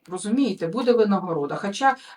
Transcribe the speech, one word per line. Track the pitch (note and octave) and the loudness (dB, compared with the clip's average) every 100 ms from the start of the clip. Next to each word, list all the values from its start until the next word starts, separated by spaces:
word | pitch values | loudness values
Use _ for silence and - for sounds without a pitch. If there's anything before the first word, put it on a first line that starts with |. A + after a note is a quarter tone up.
| - | -12
розумієте, | F3+ G3+ C4 B3 F#3 E3 | -10 -2 0 0 -2 -4
буде | A3 B3 | -2 2
винагорода. | A3+ G#3 F#3+ F3+ D#3 C#3+ D#3+ | 4 4 2 0 -4 -4 -4
Хоча | G3 G3+ C4+ C4 - | -6 0 0 0 -4